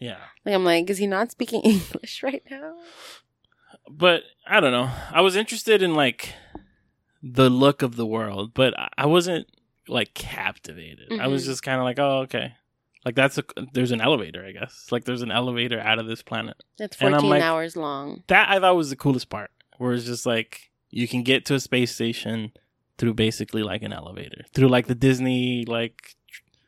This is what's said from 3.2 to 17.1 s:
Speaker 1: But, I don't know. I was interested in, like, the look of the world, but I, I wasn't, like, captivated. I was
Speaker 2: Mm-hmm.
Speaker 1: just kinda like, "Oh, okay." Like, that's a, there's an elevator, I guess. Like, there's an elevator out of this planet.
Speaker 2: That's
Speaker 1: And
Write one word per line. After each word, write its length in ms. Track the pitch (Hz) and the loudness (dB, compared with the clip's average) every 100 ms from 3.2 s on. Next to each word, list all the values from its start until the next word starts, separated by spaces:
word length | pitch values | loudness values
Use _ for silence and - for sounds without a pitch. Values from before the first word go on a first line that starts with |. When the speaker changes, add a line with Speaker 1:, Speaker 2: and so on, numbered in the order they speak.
| _ _ _ _ _ - - | _ _ _ _ _ -20 -18
Speaker 1:
But, 340 | 147 175 165 - _ - | 2 4 4 0 _ 2
I 140 | 208 | 4
don't 120 | 143 | 6
know. 160 | 123 127 123 - | 4 0 -4 -2
I 100 | 160 | 4
was 140 | 190 190 | 4 2
interested 460 | 220 220 - 208 | -2 -2 2 4
in, 140 | 185 156 | 4 2
like, 380 | 131 - - - - - - _ _ _ _ _ | 2 0 -10 -16 -20 -20 -20 _ _ _ _ _
the 280 | 135 127 131 | -2 4 6
look 320 | 123 139 139 | 6 4 4
of 140 | 131 117 | -2 -4
the 100 | 113 | -4
world, 480 | 113 107 98 107 | -4 -4 -6 -4
but 240 | 131 127 - | 2 2 0
I, 120 | - - | -6 -2
I 60 | 143 | 2
wasn't, 400 | 175 175 165 - _ _ _ - | 4 2 -2 -8 _ _ _ -6
like, 260 | 123 104 | -4 -4
captivated. 1080 | - - - 95 - - 82 80 - - 226 | -8 -12 -8 -8 -8 -14 -18 -18 -18 -10 -4
I 80 | 131 | -2
was 140 | 139 | -2
Speaker 2:
Mm-hmm. 80 | 135 | -4
Speaker 1:
just 120 | 127 | -6
kinda 200 | 135 131 | -4 -2
like, 160 | 127 123 | -2 0
"Oh, 200 | 143 135 | 0 0
okay." 320 | 131 117 127 - _ _ _ _ 127 | -2 -6 -8 -12 _ _ _ _ -4
Like, 100 | 120 | 2
that's 220 | 135 - | 2 0
a, 60 | - - 127 | -10 -10 -8
there's 180 | 131 123 | -2 -2
an 100 | 117 | 0
elevator, 440 | 120 143 82 90 95 | 0 -2 -2 -12 -14
I 60 | |
guess. 360 | 95 120 - - | -12 -14 -14 -6
Like, 140 | 123 123 | -6 -4
there's 160 | 123 | -6
an 100 | 120 | -4
elevator 480 | 110 127 120 120 113 | -2 -2 -2 -4 -2
out 200 | 110 113 | -2 -2
of 60 | 113 | -4
this 140 | 113 | -10
planet. 400 | - 113 110 - _ - | -8 -8 -8 -14 _ -14
Speaker 2:
That's 200 | 214 - | -12 -2
Speaker 1:
And 60 | - | 2